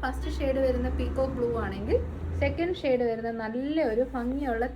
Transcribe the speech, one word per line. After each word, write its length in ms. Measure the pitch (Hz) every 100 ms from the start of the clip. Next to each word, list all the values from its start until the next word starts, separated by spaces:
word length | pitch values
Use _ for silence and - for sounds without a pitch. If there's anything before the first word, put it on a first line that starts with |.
ഫസ്റ്റ് 280 | 254 262 311
ഷെയ്ഡ് 260 | - 277 269
വരുന്ന 240 | 262 247 254 262
പീകോക്ക് 360 | 240 262 262 247
ബ്ലൂ 120 | 240 226
ആണെങ്കിൽ 340 | 226 196 220 480 - - - -
സെക്കൻഡ് 360 | 277 277 349 349
ഷെയ്ഡ് 240 | 285 247 240
വരുന്ന 220 | 226 226 226
നല്ല 320 | 220 240 277 311 277
ഒരു 100 | 220 262
ഭംഗിയുള്ള 540 | 262 240 277 277 226 254